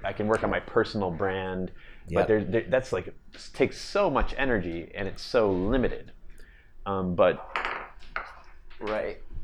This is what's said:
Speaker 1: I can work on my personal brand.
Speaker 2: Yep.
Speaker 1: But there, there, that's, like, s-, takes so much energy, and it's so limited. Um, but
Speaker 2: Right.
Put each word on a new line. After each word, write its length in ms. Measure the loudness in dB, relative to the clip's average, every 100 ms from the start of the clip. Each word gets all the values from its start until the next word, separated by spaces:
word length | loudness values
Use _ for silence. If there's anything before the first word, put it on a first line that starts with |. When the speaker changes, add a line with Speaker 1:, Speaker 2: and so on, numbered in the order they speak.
Speaker 1:
I 120 | -6
can 120 | -2 2
work 160 | 2
on 60 | 2
my 120 | 0
personal 500 | 0 2 2 2 -2
brand. 600 | 0 0 0 -2 -4 -4 -8 -16 -16 -2
Speaker 2:
Yep. 60 | 2
Speaker 1:
But 100 | 4
there, 160 | 4
there, 180 | 4 0 2
that's, 240 | 2 2
like, 200 | -2 -4 -10 -16
s-, 160 | -18 -8
takes 280 | 0 0 0
so 300 | -2 2 4
much 260 | 4 2 2
energy, 520 | 2 2 2 -4 -6
and 120 | -6 -6
it's 160 | -6
so 300 | 0 2 4
limited. 600 | 4 2 2 2 -2 -8 -14 -16 -16 -18 -20 -20 -10 -4
Um, 280 | -2 2
but 320 | 4 6 4 -2 -6 -4 -6 -10 -14 -10 -10 -10 -14 -20 -18 -16 -8
Speaker 2:
Right. 380 | -4 -2 -4 -8 -10 -8